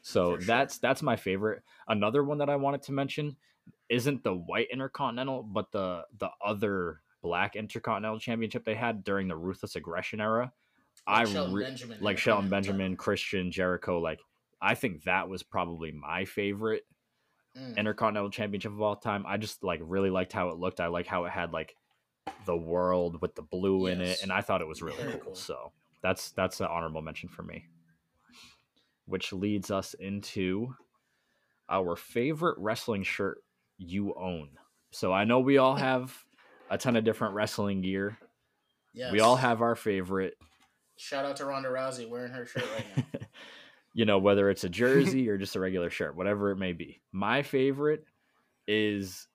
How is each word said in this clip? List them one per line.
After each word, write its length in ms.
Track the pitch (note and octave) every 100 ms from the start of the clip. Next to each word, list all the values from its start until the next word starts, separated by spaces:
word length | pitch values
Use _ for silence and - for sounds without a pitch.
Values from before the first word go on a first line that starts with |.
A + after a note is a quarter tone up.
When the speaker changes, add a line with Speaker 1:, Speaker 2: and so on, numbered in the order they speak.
Speaker 1:
So 340 | - G#2 F2+ F2
Speaker 2:
For 60 |
sure. 60 | F#2
Speaker 1:
that's, 320 | A#2 C#3 -
that's 240 | A#2+ C3+
my 120 | D3 A#2
favorite. 480 | G2 F#2+ G#2+ - _ - -
Another 360 | A2 G#2 C3
one 160 | C#3+ D3
that 100 | C#3+
I 60 | C#3+
wanted 260 | C#3 C#3
to 80 | -
mention 440 | C#3 C#3 - D3 C#3 _ _ - _ _
isn't 340 | A#2+ B2 C3
the 100 | A2+
white 360 | F2+ E2+ F#2 A#2+
Intercontinental, 720 | B2+ C3+ - C3+ A#2 C3+ C3
but 280 | A2 G2+ G2
the, 340 | G2+ F#2+ F2 D#2 G#2
the 120 | G2 -
other 580 | G2+ G#2+ G#2 G2 E2+ D#2 _ _
black 340 | F2 E2+ G2+ G2+
Intercontinental 640 | G#2+ A#2 A#2+ G#2 A2 A2
Championship 460 | - A2+ A2+ A#2 A2+
they 100 | G#2+
had 280 | A#2 A2
during 240 | F#2+ G2 F#2+
the 80 | E2
Ruthless 400 | F2 F#2 G#2 F2
Aggression 440 | D#2 E2+ - G#2+
Era. 320 | G#2+ A2+ B2+ _ _ _ _ - -
Speaker 2:
Like 200 | G#2+ A#2
Speaker 1:
I 40 |
Speaker 2:
Shelton 220 | G2 F#2
Speaker 1:
re-, 100 | G2
Speaker 2:
Benjamin 340 | B2+ B2+ A#2 A2+
Speaker 1:
like 160 | G2+ G2
Shelton 280 | - G#2 G2
Speaker 2:
Intercontinental 40 |
Speaker 1:
Benjamin, 420 | G2 G2 G2 F#2+
Speaker 2:
title. 100 | F#2
Speaker 1:
Christian, 480 | - G2+ - G2 F2+
Jericho. 480 | F2 F2+ F2+ - F2
Like, 200 | E2 D#2 _ _ _ _
I 140 | F#2+
think 300 | - B2 D#2
that 260 | F#2 F#2 F2+
was 140 | F#2+
probably 480 | - G2+ F2 E2 D#2+
my 340 | D2+ C#2+ F2 F#2+
favorite 600 | - G2+ G2+ A2 A2 - _ _ _ _ _ _ C3
Speaker 2:
Mm. 220 | C3 G#2+
Speaker 1:
Intercontinental 540 | G#2+ G#2 A2+ G#2 G2+
Championship 400 | G2+ G#2 G2+ G#2+
of 100 | G#2
all 140 | G#2+ G#2
time. 300 | A#2 G2+ F#2
I 100 | G2+
just, 240 | G#2+ -
like, 200 | F#2+ E2
really 260 | D#2+ F#2+ G2
liked 220 | F#2 F#2
how 180 | G#2 F2+
it 80 | E2
looked. 220 | F2+ -
I 80 | E2+
like 180 | F2 F2+
how 200 | F#2 F2
it 60 |
had, 200 | F#2 E2+
like, 240 | D#2+ D#2 - _ _ _ _ - - -
the 100 | E2+
world 680 | E2 F2 F2+ F2+ F2 E2
with 140 | F2+ -
the 60 |
blue 460 | - F#2 F#2+ F#2+ F#2
in 120 | F2+
it, 60 | F2+
Speaker 2:
Yes. 160 | F#2
Speaker 1:
and 80 | G2
I 80 | F#2+
thought 200 | G#2 F#2+
it 60 | D#2+
was 140 | D#2
really 220 | E2 C#2+
Speaker 2:
Very 80 | D2+
Speaker 1:
cool. 80 | -
Speaker 2:
cool. 140 | - -
Speaker 1:
So 380 | - C2+ B1 _ _ _
that's, 300 | F#2 F#2 -
that's 300 | - F#2 -
an 60 | F#2
honorable 340 | E2+ E2 D#2+
mention 260 | D#2+ D2+ F2
for 160 | -
me. 220 | E2+ - - _ _ _ _ _ _ - - _ _ _ _ _ -
Which 280 | F#2 -
leads 360 | F#2+ G2+ G#2 F#2+
us 260 | G2 F#2+ -
into 800 | F#2+ G2+ - - F#2 F#2+ A#2+ B2+ _ _ _ _ _ _ _ _ -
our 280 | F#2+ F2+ F2
favorite 600 | - A#2 C3 D3+ E3+ -
wrestling 460 | G2+ A#2 - G#2
shirt 400 | F#2+ - G2 - _ _ _ _
you 360 | F2 F#2+ G2+
own. 380 | - F#2 E2+ D2 C#2 _ _ _
So 200 | - G2
I 140 | F#2+ G#2+
know 160 | B2
we 160 | C3 C#3
all 180 | C3 C#3
Speaker 2:
<laughs> 140 | C3+
Speaker 1:
have 240 | C3 B2+ - _ _ - - -
a 80 | G2
ton 180 | B2+ A#2
of 80 |
different 300 | A2 G#2+ A2
wrestling 480 | G2+ G#2+ - G2+ G2
gear. 360 | F#2 F#2+ G2 G#2+ - _ _ _ _ _ _ - B2+
We 80 | G2+
all 160 | A2 B2+
Speaker 2:
Yes. 60 |
Speaker 1:
have 200 | B2+ A#2
our 140 | A#2 A2+
favorite. 600 | A2 F#2+ F2+ F#2+ F#2+ - - _ _ _ _ _
Speaker 2:
Shout 300 | - C#3 C#3+
out 100 | C#3
to 80 | C#3
Ronda 220 | C3+ C3
Rousey 400 | C3 C3 B2 A2+
wearing 240 | A#2+ B2
her 140 | B2+ B2
shirt 180 | B2+
right 220 | B2 A2 - - -
now. 60 | - -
Speaker 1:
<laughs> 40 | - - - - - _
You 120 | - G#2+
know, 140 | G2
whether 300 | G2 G2+ G2
it's 140 | F#2+
a 60 | F#2
Speaker 3:
<laughs> 100 | F2+
Speaker 1:
jersey 460 | B2 C3+ C3 C3 A#2+
or 100 | G2+
just 200 | G2 G2+
a 20 |
regular 300 | F#2+ F#2 F2
shirt, 260 | - D#2+ D2+
whatever 360 | F#2+ G#2 G2+
it 40 | G2
may 160 | F#2+
be. 300 | E2+ D2+ - _
My 300 | F#2+ G2+ B2+
favorite 640 | C#3 C#3 C3+ C#3 D3+ D#3 - _ _ _ _ _ -
is 600 | G#2+ G#2+ G2+ F#2+ - -